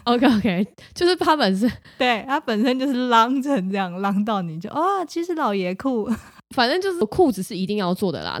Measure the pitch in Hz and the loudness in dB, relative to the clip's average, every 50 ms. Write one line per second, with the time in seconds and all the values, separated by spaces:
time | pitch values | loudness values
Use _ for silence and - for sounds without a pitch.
0 | - 240 240 247 277 277 233 208 208 220 175 180 202 - _ - - - - - | 0 0 2 4 4 4 4 4 2 2 2 0 0 -2 _ -16 -20 -12 -4 0
1 | 349 349 370 320 339 339 311 294 240 190 190 190 233 233 - - - - - - | 2 2 2 2 2 2 2 4 4 2 2 2 0 0 -2 -4 -12 -12 -6 -2
2 | 262 247 233 202 - 262 269 311 311 262 220 208 233 254 254 262 262 285 254 247 | 0 0 0 0 -2 -4 -4 -4 -2 -2 0 0 2 2 0 0 0 -2 0 0
3 | 254 247 233 226 226 247 269 277 254 294 277 208 185 190 196 196 190 180 175 185 | 0 4 4 4 4 4 2 0 0 0 0 0 -2 -2 -2 -2 -4 -4 -4 -4
4 | 196 202 196 202 208 226 214 196 175 165 156 165 170 - - 285 330 381 403 381 | -2 0 0 0 0 0 -2 -2 -4 -6 -8 -10 -10 -6 -4 -2 0 0 0 -2
5 | 339 - - 339 339 359 339 320 285 220 202 196 180 180 185 - - 269 254 220 | -4 -4 -6 -6 -4 -4 -2 -2 -2 0 0 0 -2 -2 -4 -4 -4 -2 -2 -2
6 | 202 - 220 - - - - - - - - 269 233 240 311 370 381 392 359 339 | -2 -4 -4 -6 -8 -16 -20 -20 -20 -8 -2 0 2 2 2 0 -2 -2 -2 -2
7 | - - - - 359 277 196 190 185 - 233 175 185 180 208 208 190 175 185 - | -2 -2 2 2 2 2 2 -2 -6 -8 -6 -4 -4 -2 -2 -2 0 -2 -2 0
8 | 208 180 139 98 78 87 - 90 | -2 -2 -4 -4 -6 -6 -6 -4